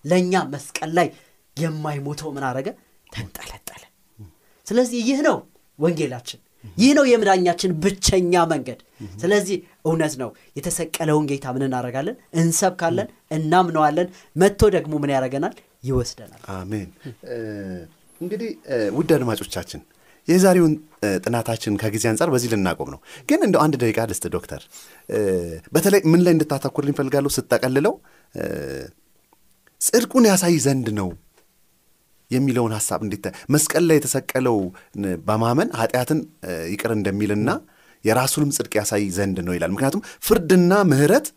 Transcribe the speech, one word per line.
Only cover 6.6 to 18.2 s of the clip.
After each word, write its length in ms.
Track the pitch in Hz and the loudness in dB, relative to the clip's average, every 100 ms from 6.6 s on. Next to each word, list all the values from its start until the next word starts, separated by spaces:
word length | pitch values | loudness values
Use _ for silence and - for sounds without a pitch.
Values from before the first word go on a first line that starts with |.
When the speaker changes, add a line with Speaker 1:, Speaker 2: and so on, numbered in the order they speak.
| - - | -14 2
Speaker 1:
ይህ 140 | 247 | 4
ነው 120 | 294 269 | 6 6
የመዳኛችን 680 | 233 202 185 180 175 190 160 | 4 4 4 2 0 -2 0
ብቸኛ 560 | 190 196 - 190 175 180 165 | -2 0 2 2 2 2 2
መንገድ። 340 | 151 127 113 _ _ 104 101 | 0 -6 -14 _ _ -16 -6
ስለዚህ 380 | 170 208 185 190 - _ | 0 0 0 -6 -8 _
እውነት 320 | 156 160 156 131 | -4 -2 -2 -4
ነው፣ 140 | 120 - _ | -10 -12 _
የተሰቀለውን 720 | - 170 170 160 - 156 151 147 | -10 -8 -6 -6 -4 0 2 2
ጌታ 200 | 139 131 | -4 -4
ምን 140 | 131 | -4
እናደርጋለን? 540 | 135 127 123 127 165 262 _ | -2 -2 -4 -6 -6 -8 _
እንሰብካለን፣ 760 | 165 165 165 190 185 165 170 220 _ _ | 0 2 2 0 0 -2 -2 -4 _ _
እናምነዋለን። 760 | 156 156 180 180 156 151 156 180 - _ 151 | -4 2 2 2 2 2 2 -2 -6 _ 2
መጥቶ 260 | 196 202 214 | 2 4 2
ደግሞ 220 | 180 147 151 | 4 -2 -4
ምን 160 | 143 | 0
ያደርገናል? 440 | 135 131 139 165 - _ _ | 0 -2 -4 -6 -8 _ _
ይወስደናል። 580 | 127 127 120 - 104 107 - | -2 -2 -2 -10 -20 -20 -12
Speaker 2:
አሜን። 380 | 95 92 104 92 _ 139 113 - | -12 -6 -8 -8 _ -20 -18 -12
እ፣ 120 | 120 110 104 95 90 80 _ _ _ | -10 -8 -10 -10 -12 -14 _ _ _